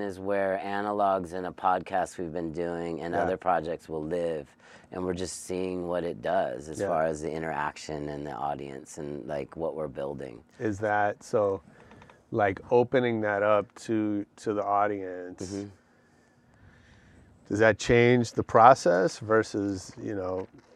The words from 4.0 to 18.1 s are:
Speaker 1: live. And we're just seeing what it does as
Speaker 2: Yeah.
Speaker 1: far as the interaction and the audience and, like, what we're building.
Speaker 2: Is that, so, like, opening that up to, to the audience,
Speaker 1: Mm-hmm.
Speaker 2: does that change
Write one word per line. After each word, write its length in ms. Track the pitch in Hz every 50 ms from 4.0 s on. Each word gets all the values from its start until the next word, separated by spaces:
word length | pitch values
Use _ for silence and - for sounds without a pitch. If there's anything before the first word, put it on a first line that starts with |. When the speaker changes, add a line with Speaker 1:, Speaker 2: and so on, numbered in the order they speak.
| 76
Speaker 1:
live. 440 | 78 85 87 85 85 80 76 71 - - _ - - - - - _ -
And 100 | 92 92
we're 80 | 90 90
just 300 | 87 92 87 - - -
seeing 420 | - 92 90 92 92 90 90 90 87
what 160 | 87 87 82
it 160 | 87 80 55
does 480 | - 80 87 95 82 69 60 62 71 78
as 100 | 76 -
Speaker 2:
Yeah. 80 | 101 95
Speaker 1:
far 160 | 85 78 80
as 180 | 82 80 73
the 80 | 76 80
interaction 760 | 76 80 80 80 76 71 73 73 - - - - 78 73 73 73
and 180 | 73 71 73
the 60 | 73
audience 680 | 65 58 71 73 71 67 69 69 67 67 73 - - -
and, 300 | 76 71 73 69 58 67
like, 300 | 76 71 67 67 - 78
what 180 | 80 78 69
we're 120 | 78 78 73
building. 520 | 64 69 69 69 73 65 67 64 57 58 - _ _ -
Speaker 2:
Is 220 | 120 110 101 95
that, 420 | 110 104 104 104 104 104 101 -
so, 400 | - - - 113 104 98 98 92 - - - - - - - - - - - _ _ _
like, 300 | - 113 104 98 98 - - -
opening 480 | 127 123 123 120 - 131 123 120 117 110
that 220 | 107 104 104 101 104
up 300 | 104 107 104 98 - _ -
to, 440 | - - 113 110 107 104 104 101 98 - _ -
to 160 | - 113 104
the 100 | 104 98
audience, 800 | 101 101 101 104 104 104 98 95 92 90 90 90 90 92 - 98 90 101
Speaker 1:
Mm-hmm. 140 | 98 101 104 98 - _ _ _ _ _ _ _ _ _ _ _ _ _ _ _ _ - - - - - - - - _ - - - - _ _ _ _ -
Speaker 2:
does 100 | 101 101
that 200 | 110 113 104 -
change 540 | - - 123 120 120 120